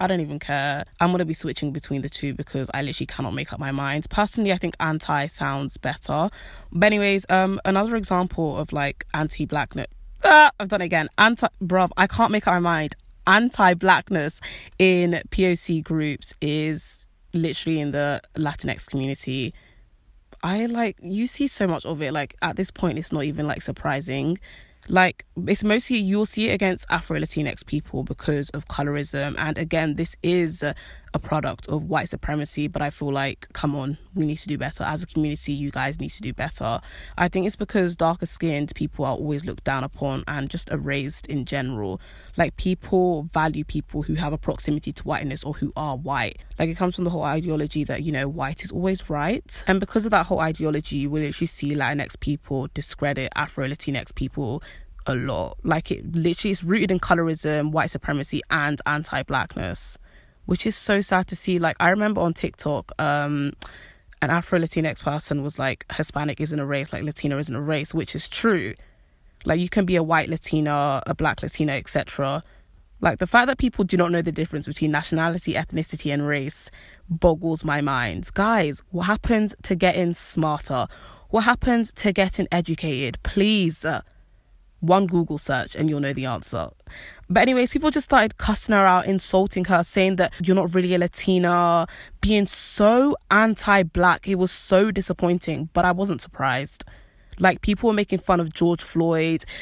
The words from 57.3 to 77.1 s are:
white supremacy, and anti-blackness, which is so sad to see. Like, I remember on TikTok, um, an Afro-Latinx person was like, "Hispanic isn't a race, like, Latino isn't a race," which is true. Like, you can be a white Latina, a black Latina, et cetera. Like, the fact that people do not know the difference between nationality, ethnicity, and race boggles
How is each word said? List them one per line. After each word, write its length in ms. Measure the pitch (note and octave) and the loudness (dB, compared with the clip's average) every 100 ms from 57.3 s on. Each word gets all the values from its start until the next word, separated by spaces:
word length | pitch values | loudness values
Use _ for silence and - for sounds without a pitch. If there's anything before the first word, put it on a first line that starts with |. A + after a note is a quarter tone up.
| D#3+ D#3 D3+ D3+ | -2 -2 0 0
white 180 | D#3 D#3+ | 0 0
supremacy, 520 | C#3+ - C#3+ C#3 - - | -2 -4 -4 -2 -4 -2
and 280 | D#3 D3 D3 - | -2 0 -2 -2
anti-blackness, 1120 | D3 E3 C3+ - C3 - - F2+ - - - - - _ _ - | -4 -2 -6 -2 -4 -4 -6 -6 -4 -4 -6 -14 -20 _ _ -4
which 220 | F3+ A3 | -2 2
is 80 | - | 2
so 260 | - G3+ | 4 2
sad 260 | G3 F#3 F3+ | 2 0 0
to 80 | F3+ | -2
see. 220 | - F3 | 0 0
Like, 200 | E3 - | 0 2
I 100 | E3+ | 2
remember 320 | G3+ G#3+ G3+ | 4 2 0
on 120 | E3+ | 0
TikTok, 580 | E3 - - D3+ C#3+ - - | -2 -6 -4 -4 -4 -6 -4
um, 540 | D3+ D3 D3 C#3+ C#3+ - - - - - _ - | 0 0 0 -2 -4 -6 -10 -12 -20 -20 _ -4
an 80 | C#3 | 0
Afro-Latinx 720 | E3+ - F3+ E3 E3 D#3 - | 0 2 0 0 0 -2 -2
person 400 | D3+ D3+ - D3 | -4 -2 -2 -2
was 140 | C#3+ - | -4 -4
like, 280 | C3 - - | -4 -4 -8
"Hispanic 480 | - D#3 C#3+ D3 - | -4 -2 -2 -4 -4
isn't 180 | D#3 D3+ | -4 -2
a 60 | C#3 | -2
race, 260 | C#3 C3+ | -2 -4
like, 120 | - | -6
Latino 360 | D3+ - C#3+ C#3 | -6 -4 -2 -2
isn't 160 | D3+ B2+ | -4 -4
a 60 | |
race," 320 | D3 D3+ D3+ | -2 -2 -2
which 220 | D#3+ - - | -4 -4 -4
is 120 | - | -4
true. 480 | - A3+ F#3 G#2 - - _ _ _ - _ - | 0 2 2 -2 -10 -18 _ _ _ -20 _ 0
Like, 160 | D#3+ | 0
you 80 | F3+ | 2
can 160 | G#3+ F3+ | 2 4
be 100 | F3 | 2
a 80 | |
white 240 | D#3+ D#3+ - | 4 2 2
Latina, 720 | D#3+ - D#3 D3+ D3 C#3+ C3+ - | -4 -2 0 2 2 0 0 -2
a 80 | F3 | -2
black 260 | D#3 - | 0 -2
Latina, 320 | D#3 - D3+ | -4 -2 -2
et 140 | C3+ - | -2 -2
cetera. 560 | D3 - - C3+ D3+ - - _ - _ - | -4 -4 -4 -2 -4 -8 -20 _ -20 _ -2
Like, 200 | F3 A2 | 0 0
the 80 | F3+ | 6
fact 200 | A#3+ B3+ | 6 6
that 120 | C4+ | 4
people 260 | B3 - F#3 | 0 2 2
do 100 | F3+ | 4
not 160 | F3 | 4
know 100 | E3+ | 2
the 120 | E3 | 0
difference 340 | D#3 D#3+ D3 D#3+ | -2 -4 -6 -6
between 240 | - D#3 | -2 2
nationality, 640 | D3+ - D#3+ E3 F3+ - | 2 0 0 0 0 -2
ethnicity, 600 | D#3 D#3+ D#3+ D#3+ D#3 D3+ | -2 -2 -4 -4 -4 -2
and 140 | C#3+ D3 | 0 0
race 420 | C#3+ C#3 - - - - - | -2 -2 -4 -4 -8 -20 -16
boggles 540 | - | -6